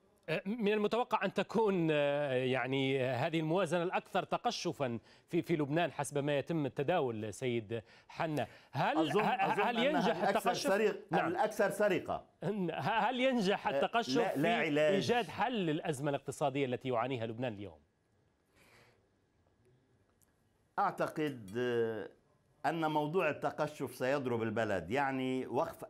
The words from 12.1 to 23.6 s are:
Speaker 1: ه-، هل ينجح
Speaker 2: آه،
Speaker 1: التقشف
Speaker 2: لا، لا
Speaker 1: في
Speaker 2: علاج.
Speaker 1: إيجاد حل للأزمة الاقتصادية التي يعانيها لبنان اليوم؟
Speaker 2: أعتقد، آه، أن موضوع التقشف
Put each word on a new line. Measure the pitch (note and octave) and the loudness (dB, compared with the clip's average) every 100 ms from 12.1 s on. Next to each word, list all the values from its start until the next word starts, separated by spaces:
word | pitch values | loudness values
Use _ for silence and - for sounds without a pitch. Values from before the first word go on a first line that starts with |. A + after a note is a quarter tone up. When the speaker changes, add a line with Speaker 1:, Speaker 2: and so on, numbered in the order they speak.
| E2 - _ | -6 -6 _
Speaker 1:
ه-، | E3+ G#3 F3 - | -4 -2 -2 -2
هل | C#3 A3 G#3 B3+ | 0 2 2 2
ينجح | B3+ B3 F#3+ G3 - | 2 2 2 0 0
Speaker 2:
آه، | |
Speaker 1:
التقشف | C#3 F#3 - A3+ C3+ | 0 2 2 2 2
Speaker 2:
لا، | F#3+ - | 2 2
لا | D#3+ E3+ | 2 2
Speaker 1:
في | D#3+ | 2
Speaker 2:
علاج. | D3 D3+ | 4 4
Speaker 1:
إيجاد | F#3+ C3+ A#3+ F3 | 4 4 2 0
حل | - G#3+ | 0 0
للأزمة | A#3+ E3+ D3+ F3+ C3 D3 | 0 0 0 -2 -2 -2
الاقتصادية | C#3 - - C#3+ C3+ C3 | -2 -4 -2 0 0 0
التي | A#2+ C3 | -2 -2
يعانيها | A#2+ B2+ C3 A2+ | 0 0 -2 -4
لبنان | A2+ B2+ | -4 -6
اليوم؟ | G2+ G2 D#2 _ _ _ _ _ _ _ _ - - - _ _ _ _ _ _ _ _ _ _ _ _ _ _ _ _ _ _ - | -6 -10 -14 _ _ _ _ _ _ _ _ -20 -20 -20 _ _ _ _ _ _ _ _ _ _ _ _ _ _ _ _ _ _ -2
Speaker 2:
أعتقد، | F#3+ - D#3 - D3+ C3 G2 A2+ | -2 0 -2 -2 -4 -4 -8 -2
آه، | B2 A#2+ A2+ A2 - - _ _ _ _ C#3 | 0 2 0 -2 -8 -14 _ _ _ _ -4
أن | E3 D#3 | 0 0
موضوع | D3+ D3+ F3+ D#3+ | 0 0 0 0
التقشف | C3 D3 - | 0 -4 -2